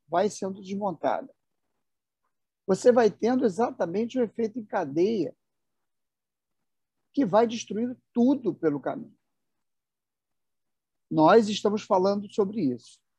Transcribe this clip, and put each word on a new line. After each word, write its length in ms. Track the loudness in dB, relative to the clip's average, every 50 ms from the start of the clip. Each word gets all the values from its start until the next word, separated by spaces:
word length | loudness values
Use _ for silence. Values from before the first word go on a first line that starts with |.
| _ _
vai 220 | 0 0 0 0
sendo 320 | -2 -6 -8 -10 -10 -10
desmontada. 720 | -12 -10 -8 -6 -6 -6 -6 -4 -4 -4 -4 -4 -6 -10 _ _ _ _ _ _ _ _ _ _ _ _ _ _ _ _ _ _ _ _ _ _ _ _ _ _ _ -2
Você 240 | -2 2 4 4
vai 180 | 6 6 4 2
tendo 360 | 2 0 0 0 2 2 0
exatamente 720 | 0 0 0 -2 -2 -2 -4 -4 -4 -2 -4 -4 -4 -4 -4
o 40 | -4
efeito 360 | -4 -4 -4 -6 -6 -6 -8
em 60 | -10
cadeia 680 | -6 -4 -4 -4 -2 0 0 0 0 0 -2 -4 -6 -8 _ _ _ _ _ _ _ _ _ _ _ _ _ _ _ _ _ _ _ _ _ _ _ _ _ _ _ _ _ _ _ _ _ _ _ _
que 120 | -2 0
vai 220 | 2 2 2 2 2
destruindo 500 | 0 -6 -10 -8 -8 -6 -6 -6 -8 -12 _ _
tudo 420 | _ 2 2 4 2 2 0 -4 -4
pelo 260 | -2 -2 -2 -2 -2
caminho. 360 | -4 -6 -8 -8 -10 -14 -18 _ _ _ _ _ _ _ _ _ _ _ _ _ _ _ _ _ _ _ _ _ _ _ _ _ _ _ _ _ _ _ _ _ _ _ _ _ _ _
Nós 380 | 0 4 6 8 8 6 6 4
estamos 360 | 0 -2 -2 -2 -2 -2 -2
falando 460 | 0 0 2 2 2 0 -2 -6 -6 -4
sobre 280 | -2 -2 -2 -2 -2
isso, 380 | -2 -2 -2 -4 -8 -16 -20 _ _ _ _